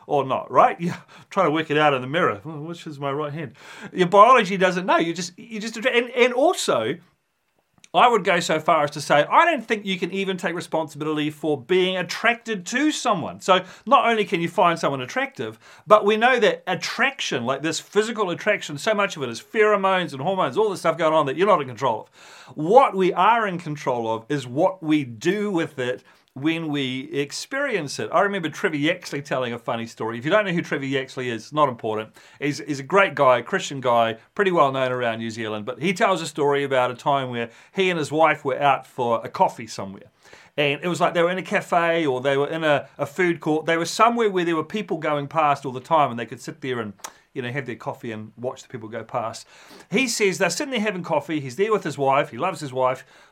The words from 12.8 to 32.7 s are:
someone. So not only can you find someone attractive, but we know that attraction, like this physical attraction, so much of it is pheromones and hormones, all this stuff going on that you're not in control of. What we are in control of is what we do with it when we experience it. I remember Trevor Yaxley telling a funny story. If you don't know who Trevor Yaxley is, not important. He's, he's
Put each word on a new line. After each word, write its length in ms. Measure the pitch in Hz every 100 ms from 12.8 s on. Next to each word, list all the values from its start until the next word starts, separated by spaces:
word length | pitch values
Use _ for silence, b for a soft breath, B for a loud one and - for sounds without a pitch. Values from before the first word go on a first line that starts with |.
| 302
someone. 480 | 294 247 190 101 95
So 240 | - 185 180 B 214
not 200 | 269 226
only 200 | 220 202
can 160 | 170
you 60 | 170
find 300 | 214 175 165
someone 220 | 160 139
attractive, 580 | 123 262 269 - 110 110 B B -
but 180 | 214
we 140 | 202 214
know 200 | 240 247
that 240 | 202 - -
attraction, 800 | 180 - - 262 - - 143 120
like 160 | 139
this 180 | 156 156
physical 480 | - 202 220 214 185
attraction, 480 | 170 214 196 - 147
so 160 | 226
much 240 | 208 196 160
of 60 |
it 80 | 123
is 100 | 113
pheromones 720 | - 226 214 202 190 185 170
and 80 | 135
hormones, 380 | 160 190 151 139
all 100 | 220
this 120 | 170
stuff 180 | 165 156
going 160 | 160
on 100 | 160 139
that 100 | 131
you're 80 | 185
not 160 | 151
in 40 | 131
control 360 | 107 131 107
of. 540 | - _ - - - 127
What 380 | 160 247 262
we 160 | 190 180
are 340 | 180 196 233 208
in 80 | 170
control 560 | 156 147 143 120 113
of 140 | 113 -
is 180 | 147 123
what 360 | 131 180 185
we 220 | 156 156
do 460 | 127 113 170 208 208
with 280 | 170 151 135
it 260 | 123 127 b b b 131
when 280 | 151 165 156
we 420 | 143 131 131 131
experience 840 | 139 143 - - 269 285 202 143 -
it. 120 | -
I 80 | 165
remember 280 | 202 202 202
Trevor 280 | - 190 147
Yaxley 460 | 151 180 - 143
telling 300 | 143 135 123
a 60 | 120
funny 280 | - 117 113
story. 320 | - 113 117
If 60 |
you 60 | 143
don't 140 | 214
know 80 | 196
who 100 | 170
Trevor 240 | - 156 135
Yaxley 420 | 135 131 135 123
is, 240 | 113 -
not 160 | 151 143
important. 420 | 117 110 107 110 B B B
He's, 200 | 143 143
he's 220 | 151